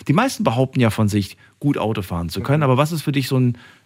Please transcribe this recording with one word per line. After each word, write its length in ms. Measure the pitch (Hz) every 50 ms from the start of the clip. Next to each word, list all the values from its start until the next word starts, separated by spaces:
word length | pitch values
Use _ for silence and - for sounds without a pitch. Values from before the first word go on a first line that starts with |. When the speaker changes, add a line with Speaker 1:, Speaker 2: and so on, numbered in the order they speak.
| - -
Speaker 1:
die 60 | 147
meisten 300 | 185 240 269 - - 214
behaupten 360 | 147 113 123 135 131 - 135
ja 120 | 123 110
von 160 | - - 110 101
sich, 300 | 98 104 95 - - _ - - _ -
gut 200 | - 143 143 -
Auto 240 | 90 107 113 107 92
fahren 260 | - 90 85 87 85
zu 120 | - 98
können. 180 | - - 139 156
Speaker 2:
Mhm. 60 | 151
Speaker 1:
Aber 120 | 131 127 123
was 140 | 151 156
ist 100 | 175 156
für 100 | - -
dich 160 | 139 143 131 -
so 120 | 139 127
ein 180 | 127 123 117 - - - - _ _